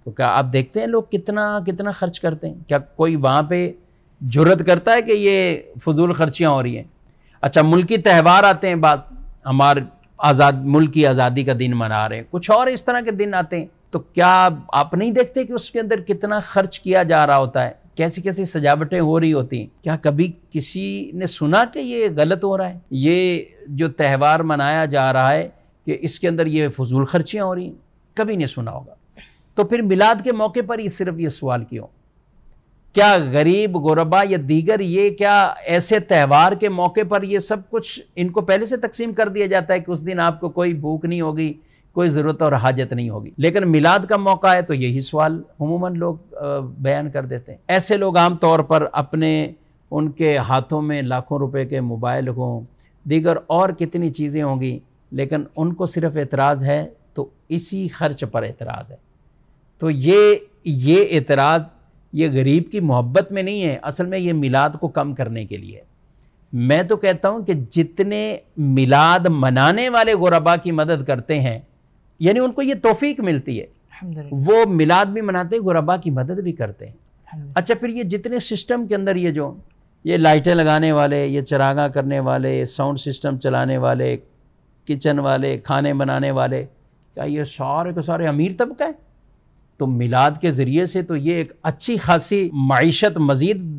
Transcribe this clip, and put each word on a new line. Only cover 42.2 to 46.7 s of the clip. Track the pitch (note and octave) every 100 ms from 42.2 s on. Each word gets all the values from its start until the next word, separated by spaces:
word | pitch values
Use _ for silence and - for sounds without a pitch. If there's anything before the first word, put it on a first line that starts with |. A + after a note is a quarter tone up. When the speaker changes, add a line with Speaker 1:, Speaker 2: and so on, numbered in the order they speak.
| D3+ C#3+
Speaker 1:
और | D#3
हाजत | C#3 B2+ C3 B2+
नहीं | B2 A#2+
होगी? | G#2+ G#2+ -
लेकिन | D3+ F#3
मिलाद | F#3 D#3 D#3 G3 F#3
का | G#3
मौका | G3 F#3 G3
है | F3+
तो | F3
यही | C#3+ B2+ C3
सवाल | C3+ D#3 D#3 E3 D3+ -
उमूमन | D3+ E3+ F3+ E3+
लोग, | F3 E3 -
अ, | - C#3+ C#3+
बयान | C3